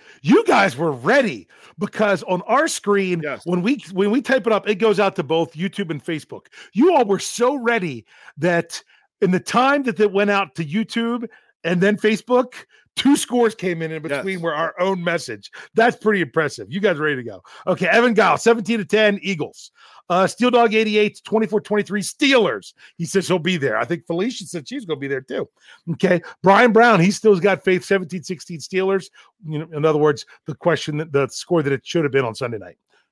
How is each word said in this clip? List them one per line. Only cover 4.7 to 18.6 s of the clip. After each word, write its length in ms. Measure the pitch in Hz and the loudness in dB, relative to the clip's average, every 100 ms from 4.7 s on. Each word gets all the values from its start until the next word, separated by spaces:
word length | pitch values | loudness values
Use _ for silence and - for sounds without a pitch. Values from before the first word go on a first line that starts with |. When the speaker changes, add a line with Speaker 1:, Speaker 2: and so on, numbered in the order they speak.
| 190 | 0
Speaker 1:
goes 240 | 220 196 | 2 2
out 160 | 196 196 | 0 -2
to 80 | |
both 300 | 143 165 165 156 | -2 -2 -2 -4
YouTube 340 | 190 - 170 | -6 -6 -8
and 140 | 151 | -8
Facebook. 440 | - 160 - 120 _ - - | -8 -10 -10 -20 _ -20 -6
You 220 | 190 349 311 | 2 4 4
all 100 | 208 | 2
were 120 | 190 | 0
so 360 | - - 247 285 | -2 -2 0 0
ready 500 | 233 233 175 117 - - - - | 0 0 -2 -8 -14 -20 -20 -4
that 440 | 175 170 165 - - _ _ - | 0 0 -2 -10 -16 _ _ -2
in 100 | 185 | 0
the 80 | 185 | 0
time 420 | - 240 269 285 | 0 0 2 2
that 160 | 254 196 | 0 0
it 120 | 208 | 0
went 180 | 196 202 | 2 0
out 240 | 202 180 - | 0 -2 -8
to 80 | 151 | -6
YouTube 640 | 202 - 233 233 233 117 _ _ _ | -4 -4 -4 -4 -4 -8 _ _ _
and 180 | 165 180 | -4 0
then 160 | 196 214 | 2 2
Facebook, 560 | 214 214 - 247 254 - - _ _ - | 0 0 0 0 0 -6 -20 _ _ 0
two 200 | 262 285 | 2 2
scores 380 | - 240 226 - | 2 0 0 0
came 260 | 185 165 | -6 -4
in, 100 | 160 | -6
in 100 | 160 | -8
between 340 | 156 143 190 180 | -6 -4 -4 -4
Speaker 2:
Yes. 60 | |
Speaker 1:
were 120 | 165 | -4
our 200 | 151 165 - | -2 -4 -2
own 240 | 190 190 | -2 -2
message. 480 | 170 170 - 104 - - - | -2 -4 -6 -12 -14 -20 -6
That's 220 | - 233 - | 2 2 2
pretty 240 | 214 196 | 0 0
impressive. 500 | 147 160 147 - 101 | -2 -2 -2 -4 -10
You 80 | 185 | -2
guys 180 | 202 147 | -2 0
ready 180 | 151 131 | -2 -4
to 80 | |
go? 200 | 117 92 - - - | -8 -14 -20 -10 -4
Okay, 220 | 175 175 | -2 2
Evan 260 | 208 240 | 4 4
Gile, 240 | 214 185 143 | 4 2 4
seventeen 400 | 226 233 | 2 2